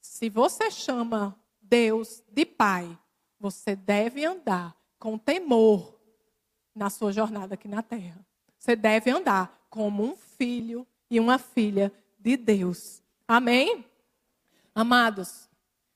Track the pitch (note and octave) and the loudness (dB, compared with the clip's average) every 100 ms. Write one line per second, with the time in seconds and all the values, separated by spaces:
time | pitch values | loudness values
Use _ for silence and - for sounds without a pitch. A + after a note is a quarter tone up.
0 | - - A3+ G#3 D4 - A4 - - B3+ | -20 -8 -4 0 0 0 -4 -4 -6 -4
1 | A#3 A3+ G3+ G3 _ _ G3+ A#3+ A3+ A3 | -2 -2 -4 -8 _ _ _ 2 4 0
2 | A3 - _ - E4 _ G#3+ F#3 F3 E3+ | -4 -14 _ -2 -2 _ 0 0 -6 -16
3 | _ _ _ _ G3+ - - G3 F#3+ G3+ | _ _ _ _ -10 -8 -8 -6 -2 0
4 | A3+ C4 D4+ F#4 C#4+ F#3 E3+ - _ _ | 0 -4 -6 -6 -4 -4 -6 -16 _ _
5 | A3 A3 - E4+ E4+ A#3 A3 G#3 - _ | -10 -8 -4 -4 2 4 6 4 0 _
6 | _ _ _ _ _ _ _ A3 G3+ - | _ _ _ _ _ _ _ -6 -6 -4
7 | G#3+ G3+ A3 G#3+ F#3+ F#3+ G#3 G3+ A3+ A#3 | -4 -2 -4 -4 -10 -12 -8 -10 -8 -12
8 | F3 E3+ _ _ _ _ - A#3 G#3+ A3 | -12 -18 _ _ _ _ -2 2 4 2
9 | A3+ C#4+ F4+ G3 F#3 _ _ A3 G#3 G3+ | 2 0 0 0 -2 _ _ -6 -4 -2
10 | A3+ F#4+ _ _ B3 A#3+ A3+ A#3 B3+ _ | -4 -6 _ _ -4 -4 -6 -10 -12 _
11 | _ A#3 A3+ B3+ - - G#3+ G3 G3 - | _ 2 4 2 0 -2 0 0 -2 -4
12 | _ _ G#3 C4 A3+ G3+ F3+ F3 - - | _ _ -2 0 2 0 0 -6 -12 -20
13 | _ _ - A#3 B3 A#3+ D#4+ G#4+ A3+ _ | _ _ 2 2 4 2 2 -2 -6 _
14 | _ _ _ _ _ _ _ - A#3 B3 | _ _ _ _ _ _ _ -4 2 4
15 | A#3 G3+ F3+ - - _ _ _ _ | 4 0 -10 -14 -20 _ _ _ _